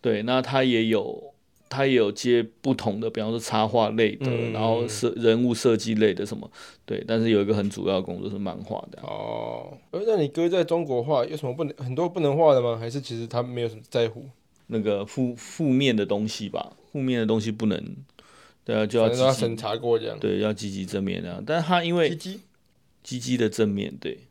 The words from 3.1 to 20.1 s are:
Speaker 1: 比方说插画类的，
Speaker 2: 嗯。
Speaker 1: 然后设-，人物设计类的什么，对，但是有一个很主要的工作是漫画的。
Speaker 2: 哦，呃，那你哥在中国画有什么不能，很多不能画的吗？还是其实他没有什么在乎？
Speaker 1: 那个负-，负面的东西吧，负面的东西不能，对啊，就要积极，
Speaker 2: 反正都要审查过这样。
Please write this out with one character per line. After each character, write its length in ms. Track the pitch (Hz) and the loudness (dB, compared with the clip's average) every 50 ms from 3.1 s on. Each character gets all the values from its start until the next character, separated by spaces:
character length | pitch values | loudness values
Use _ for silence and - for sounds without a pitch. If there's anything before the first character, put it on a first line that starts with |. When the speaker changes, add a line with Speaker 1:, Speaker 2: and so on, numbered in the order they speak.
Speaker 1:
比 100 | - 113 | -4 -4
方 100 | 107 110 | -4 -2
说 80 | 113 117 | -4 -4
插 280 | 113 - - 107 110 | -4 -2 2 2 2
画 240 | 110 - 120 110 107 | 4 4 2 2 2
类 260 | 110 110 113 107 101 | 2 2 2 2 2
的， 100 | - 139 131 | -2 -4 -2
Speaker 2:
嗯。 220 | 120 117 117 117 113 | -2 -2 -2 -4 -2
Speaker 1:
然 100 | 107 110 | 0 2
后 240 | 113 113 117 120 120 | 2 2 2 0 -2
设-， 240 | - - - 120 - | -4 0 0 0 0
人 260 | - 117 113 113 117 123 | 4 4 4 6 6 4
物 100 | 123 120 | 2 0
设 220 | 113 - 131 113 | 2 4 4 4
计 180 | 107 - 117 113 | 4 2 -2 2
类 180 | 107 110 104 92 | 4 4 2 2
的 100 | 87 101 | 0 -4
什 120 | 104 110 | -6 -6
么， 140 | 107 107 - _ - - - - _ _ | -10 -12 -16 _ -20 -20 -20 -20 _ _
对， 160 | - - 98 92 | -8 -6 -6 -2
但 140 | 113 113 113 | -2 0 2
是 100 | 113 113 | 2 4
有 120 | 110 101 101 | 4 4 4
一 20 | |
个 100 | 101 107 | 4 2
很 140 | 104 98 101 | 0 0 -2
主 200 | 98 98 92 92 | -4 -4 -2 0
要 80 | 98 | 0
的 60 | 92 95 | 0 0
工 180 | - 90 92 | -2 -8 -8
作 100 | 95 95 | -6 -8
是 80 | 101 98 | -6 -6
漫 180 | 101 95 82 - | -6 -6 -8 -8
画 240 | 98 - 104 - - - | -10 -8 -8 -10 -10 -12
的。 100 | - - - | -18 -14 -12
Speaker 2:
哦， 760 | - 50 52 53 55 57 57 57 57 60 58 - - - - _ _ | -10 -10 -8 -8 -6 -6 -6 -6 -6 -8 -10 -12 -14 -16 -20 _ _
呃， 120 | - 175 208 | -8 -4 0
那 100 | 226 220 | 0 2
你 120 | 196 151 139 | 2 0 0
哥 200 | 147 165 170 170 | 0 0 0 2
在 160 | 175 185 170 | 2 2 2
中 200 | - 170 170 165 | 2 0 -2 0
国 180 | 147 131 123 117 | 0 -2 -2 0
画 220 | 143 151 131 117 | 2 2 2 2
有 120 | - 156 | 0 -4
什 100 | 147 - | -6 -6
么 60 | 127 123 | -6 -4
不 120 | 147 165 | -4 -4
能， 120 | 139 - | -6 -6
很 180 | - 135 123 127 | -8 -8 -6 -2
多 140 | 135 170 175 | -2 -2 -2
不 120 | 175 190 | 0 0
能 160 | 160 143 139 | 0 2 4
画 180 | 156 165 156 143 | 6 6 6 6
的 80 | 127 120 | 6 4
吗？ 140 | 120 117 113 | 2 -2 -2
还 100 | 113 117 | -4 -6
是 120 | 120 143 | -6 -8
其 160 | 127 - 117 113 | -8 -6 -8 -8
实 80 | 117 | -8
他 160 | 113 - 120 123 | -4 -4 -4 -4
没 180 | 127 123 123 | -4 -4 -4
有 80 | 117 113 | -4 -4
什 60 | 107 | -4
么 80 | 113 113 _ | -8 -18 _
在 200 | - 127 117 110 | 0 0 0 0
乎？ 160 | 107 120 120 135 - _ _ _ _ _ _ _ | -2 -8 -16 -18 -20 _ _ _ _ _ _ _
Speaker 1:
那 100 | 117 110 | -4 -2
个 240 | 104 107 104 101 101 | 0 0 0 0 -2
负-， 300 | 110 - - 131 123 120 | -6 -2 -2 -2 -2 -2
负 280 | 120 - - - - 165 | -6 -14 -20 -6 -2 0
面 300 | 143 127 131 143 135 117 | 2 4 4 4 4 4
的 100 | 107 101 | 2 2
东 220 | 92 101 101 107 | 2 0 0 0
西 220 | 110 - - 107 98 | -4 -4 -6 -8 -6
吧， 240 | - - - - - _ _ _ _ | -6 -6 -8 -8 -14 _ _ _ _
负 60 | 147 | -4
面 200 | 135 127 127 120 | -2 -2 0 0
的 60 | 113 | 2
东 140 | 107 110 110 | 2 2 0
西 100 | 107 113 | 0 -2
不 160 | 107 107 113 | -4 -2 0
能， 300 | 110 92 78 - - - - - _ _ - - - - - - - _ _ _ | 0 0 -2 -6 -10 -14 -16 -18 _ _ -20 -20 -20 -20 -20 -20 -20 _ _ _
对 100 | - 113 | -2 0
啊， 120 | 110 107 | 0 0
就 120 | 101 - 117 | 2 2 4
要 100 | 113 110 | 4 4
积 60 | 120 | 4
极， 40 | 127 | 4
Speaker 2:
反 0 | |
正 0 | |
都 60 | 131 | 4
要 60 | 135 131 | 4 4
审 240 | 120 113 117 113 | 4 0 -2 -2
查 200 | 113 117 107 107 | -4 -4 -6 -6
过 220 | 113 117 120 117 113 | -4 0 2 2 2
这 80 | 110 | 0
样。 120 | 110 | -4